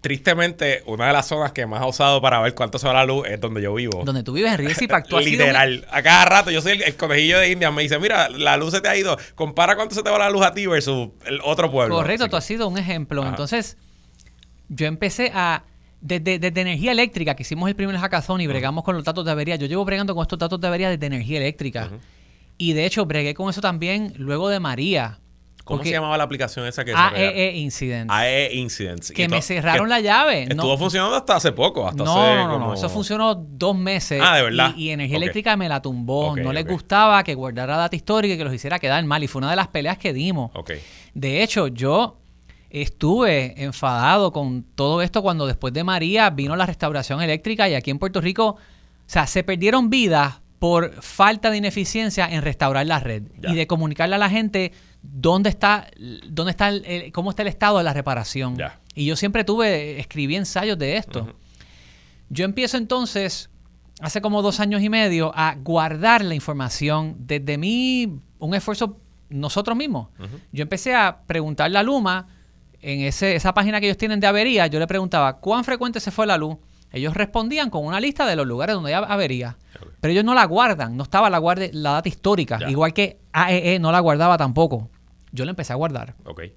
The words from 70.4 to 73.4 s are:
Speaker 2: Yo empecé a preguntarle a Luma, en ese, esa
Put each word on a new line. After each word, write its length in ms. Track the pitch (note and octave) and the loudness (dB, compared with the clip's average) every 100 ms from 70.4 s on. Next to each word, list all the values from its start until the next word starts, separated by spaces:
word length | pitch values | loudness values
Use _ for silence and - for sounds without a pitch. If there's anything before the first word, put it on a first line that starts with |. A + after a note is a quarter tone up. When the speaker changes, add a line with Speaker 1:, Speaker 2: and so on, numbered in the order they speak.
| - | -12
Speaker 2:
Yo 120 | C3+ | -8
empecé 320 | D3+ F#3+ C4 | -6 -4 0
a 240 | B3 G3 - - | 4 2 0 -6
preguntarle 520 | E3 D#3 D3 D#3 G3 | -4 -4 0 2 2
a 40 | |
Luma, 460 | A3 C#4 G3 F#3 F#3 - _ _ - - | 2 2 0 -2 -6 -20 _ _ -20 -14
en 200 | C3+ C#3 | -8 -4
ese, 340 | C#3 - G3 | -2 0 2
esa 180 | E3+ | 2